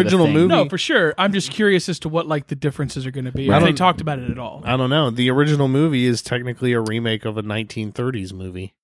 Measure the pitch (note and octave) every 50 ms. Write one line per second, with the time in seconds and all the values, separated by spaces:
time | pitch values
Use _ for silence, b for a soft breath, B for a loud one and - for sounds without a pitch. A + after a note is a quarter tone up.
0 | F3+ F3 F#3 F#3 E3 D3+ D3 D#3 F3 F#3 E4 B3 F#3 C#3+ F#3+ F3 - - D#4+ A#3
1 | F3 D#3 D3+ - F#3 G3+ G3 G3 - - - - G#3+ G3+ F#3+ F3 - - E3+ -
2 | - D#3+ D#3 E3 D#3+ D3+ D#3 D3 C#3 - D3 C3+ D3+ D3 C#3 - C#3+ C3 - C#3
3 | C3 C3 C3 C3+ B2+ B2+ B2+ C3+ C3+ C3+ - D3 E3+ F#3 D3+ C#3 F3+ F3+ E3+ -
4 | D#3+ D#3 D3 C3 B2 - - B2+ A#2+ - - C#3 B2+ A#2+ B2 C3 C3 B2+ C3 D#3+
5 | D3+ B2+ A2+ A#2+ B2 B2+ B2+ C#3 D3 D3+ D3+ C#3+ C#3 C3 C3 C#3 D#3 E3 C#3+ B2+
6 | B2 B2 A#2+ A#2 - - B2 B2 B2 B2 A#2+ - C3 B2 A#2+ A#2 A2 A2 G#2+ A#2
7 | A#2 A#2 A2 G#2+ - A2+ G#2+ A2 G#2 G#2+ G#2 A2 A2 G#2 - A2+ A2 G#2 G2 -
8 | B2 B2+ C3 G#2+ F#2 F#2 F#2 F#2 F#2 F#2 F2+ F#2 F#2+ G2 _ _